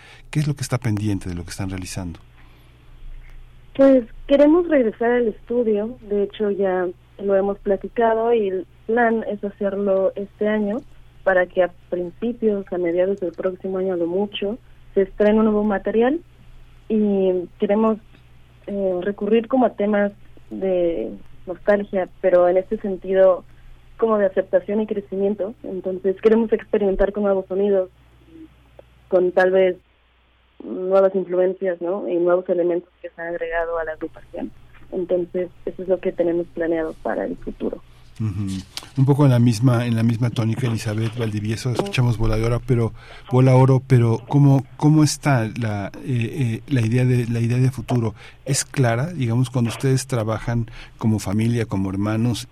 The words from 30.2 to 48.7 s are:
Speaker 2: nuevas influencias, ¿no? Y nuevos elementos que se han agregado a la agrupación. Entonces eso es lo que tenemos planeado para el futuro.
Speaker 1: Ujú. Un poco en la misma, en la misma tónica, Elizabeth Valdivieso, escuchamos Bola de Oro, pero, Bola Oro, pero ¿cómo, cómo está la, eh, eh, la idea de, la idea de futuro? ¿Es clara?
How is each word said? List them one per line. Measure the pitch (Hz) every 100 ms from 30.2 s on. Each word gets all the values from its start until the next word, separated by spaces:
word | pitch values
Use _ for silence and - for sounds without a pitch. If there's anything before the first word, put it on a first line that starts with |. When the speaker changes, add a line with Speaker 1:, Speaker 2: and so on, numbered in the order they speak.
| _ _ _ _
Speaker 2:
nuevas | 92 147 185 190 190
influencias, | 196 170 180 185 185 190 175
¿no? | 175 202 -
Y | 175
nuevos | 175 180 180
elementos | 165 175 175 - _
que | 175
se | -
han | 165
agregado | 170 165 165 165 170
a |
la | 160
agrupación. | 156 160 - - - - - - - -
Entonces | 190 175 180 175 185 180 - -
eso | -
es | 185
lo | 180
que | 190
tenemos | 180 175 170 170
planeado | - 165 165 160 -
para | 113 104
el | 98 87
futuro. | - - 110 - - - - -
Speaker 1:
Ujú. | 110 95 98 95 - - - -
Un | 135
poco | 139
en | 143
la | 123
misma, | 120 107 131 120 120
en | 113
la |
misma | 113 110 120
tónica, | 113 113 110 123
Elizabeth | 113 113 107 113 117
Valdivieso, | 113 104 107 110 127
escuchamos | 113 202 160 120 110
Bola | 110 110
de |
Oro, | 113 120 120
pero, | 120 113 - - - -
Bola | 123 131
Oro, | 131 131 131 131
pero | 127 117 113 -
¿cómo, | 143 143 135 - -
cómo | 151 156
está | 151 - 151 131 110 123
la, | 113 104 98 -
eh, | - 123 113 156 120 113
eh, | -
la | 135
idea | 110 123 127
de, | 123 117
la | 117
idea | 117 123
de | 131
futuro? | 123 - 123 110 - - -
¿Es | - 143
clara? | -